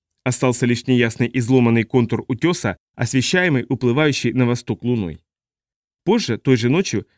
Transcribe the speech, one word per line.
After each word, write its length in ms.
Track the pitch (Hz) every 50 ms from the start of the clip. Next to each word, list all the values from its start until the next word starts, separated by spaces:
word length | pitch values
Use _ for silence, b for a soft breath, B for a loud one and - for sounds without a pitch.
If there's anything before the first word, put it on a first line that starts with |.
| _ _ _ _ -
Остался 420 | 127 123 - 135 127 120 - 135
лишь 220 | 120 120 120 -
неясный 420 | 131 127 120 117 113 - - 120 117
изломанный 520 | - 131 113 113 131 127 120 117 117 117 107
контур 420 | - - 127 117 - 120 110 -
утеса, 500 | - 123 - 156 170 180 - - 101 87 - _ _ -
освещаемый 720 | - 117 - - 131 123 - 180 180 180 175 139 123 120 -
уплывающей 640 | 131 - 127 120 117 147 156 147 131 - - 117 110
на 140 | 127 123
восток 360 | 120 120 120 - - 113 - 113
луной. 380 | 120 123 113 92 82 78 - _ _ _ _ _ _ _ _ _ _ _ _ _ _ _ _ -
Позже, 340 | 180 226 226 - - 110
той 180 | - - 139 127
же 140 | 107 117 120
ночью, 380 | 143 185 - - 117 98 - _ _